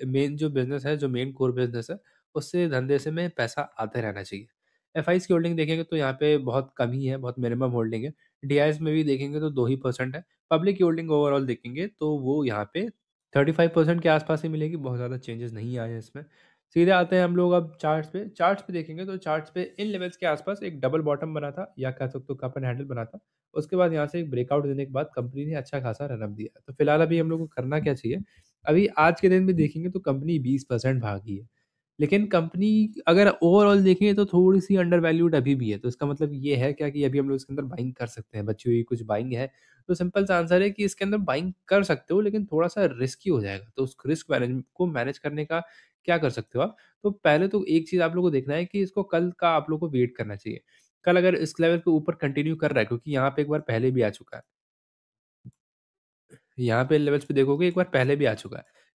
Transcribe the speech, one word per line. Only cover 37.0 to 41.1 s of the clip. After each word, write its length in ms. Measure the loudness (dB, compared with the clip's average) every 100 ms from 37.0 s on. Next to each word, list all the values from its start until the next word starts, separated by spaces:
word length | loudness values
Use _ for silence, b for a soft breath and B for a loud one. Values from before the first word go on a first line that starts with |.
अभी 160 | 0 0
हम 100 | 0
लोग 60 | -2
इसके 180 | -6
अंदर 100 | -8
बाइंग 300 | -8 -6 -8
कर 140 | -6 -10
सकते 300 | -10 -12 -8
हैं? 80 | -6
बची 240 | -4 0
हुई 140 | 0
कुछ 180 | 0 -6
बाइंग 320 | -2 -4 -2
है, 180 | -6 -8 b b b -6
तो 60 |
सिंपल 320 | -4 -2 -2 0
सा 120 | 0
आंसर 240 | 2 2
है 100 | 2
कि 140 | 0 -4
इसके 200 | -2
अंदर 120 | -2